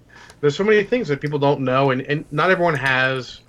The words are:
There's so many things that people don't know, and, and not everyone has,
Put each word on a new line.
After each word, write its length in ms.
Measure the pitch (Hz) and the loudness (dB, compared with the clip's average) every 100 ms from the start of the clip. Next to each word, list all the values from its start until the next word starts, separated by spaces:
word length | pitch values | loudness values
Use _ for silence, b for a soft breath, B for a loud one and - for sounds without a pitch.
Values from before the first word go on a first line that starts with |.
| _ B B B | _ B B B
There's 120 | 147 143 | -2 0
so 80 | |
many 180 | 202 208 | 2 2
things 240 | 202 247 151 | 2 -2 -2
that 120 | 139 | -4
people 160 | 151 147 | -4 0
don't 220 | 139 143 | 0 0
know, 320 | 127 127 139 | 0 2 2
and, 100 | 127 | 0
and 220 | - 151 160 | -2 -6 -4
not 200 | 147 175 | -2 0
everyone 240 | 180 175 | 2 2
has, 640 | 143 135 127 131 131 120 - | 0 0 0 0 -2 -8 -16